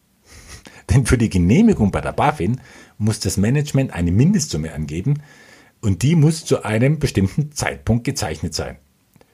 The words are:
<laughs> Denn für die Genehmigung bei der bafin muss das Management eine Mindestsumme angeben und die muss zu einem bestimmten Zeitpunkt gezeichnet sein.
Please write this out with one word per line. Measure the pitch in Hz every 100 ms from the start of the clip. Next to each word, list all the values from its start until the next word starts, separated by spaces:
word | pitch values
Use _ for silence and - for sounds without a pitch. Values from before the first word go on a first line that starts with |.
| _ _ _ -
<laughs> | - - - - -
Denn | 143 120
für | 127
die | 110
Genehmigung | 92 87 151 226 190 208
bei | 151
der | 143
bafin | - 135 151 110 127 - - - -
muss | 107 104
das | 95 95
Management | 104 147 147 135 135
eine | 87 85
Mindestsumme | 95 160 208 - 78 78
angeben | 76 73 80 120 147 - - - - _ _
und | 113 87
die | 127 170
muss | 151 160
zu | - -
einem | 107 110 131 151
bestimmten | 139 - 95 - 147
Zeitpunkt | - - 69 - 117
gezeichnet | - - 80 82 82 -
sein. | 64 64 _ _ _ _ _